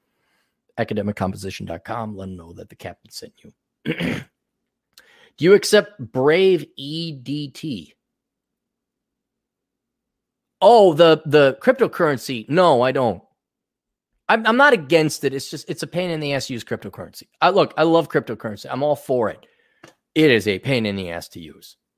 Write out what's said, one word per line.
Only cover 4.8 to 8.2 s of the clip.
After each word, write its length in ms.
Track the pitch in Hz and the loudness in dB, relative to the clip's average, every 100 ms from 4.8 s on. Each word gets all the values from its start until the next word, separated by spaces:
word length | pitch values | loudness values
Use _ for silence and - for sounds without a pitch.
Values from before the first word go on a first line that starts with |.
| _ _ _ _ _ - | _ _ _ _ _ -2
you 80 | 160 | 4
accept 460 | 196 - 208 202 - 113 | 4 4 2 0 -6 -8
Brave 540 | 131 139 170 190 175 143 - | -2 2 4 2 0 -4 -16
E 360 | 139 160 165 | -12 -10 -10
D 360 | 139 123 147 143 | -10 -10 -10 -10
T? 460 | - 160 107 73 _ _ _ | -12 -12 -12 -14 _ _ _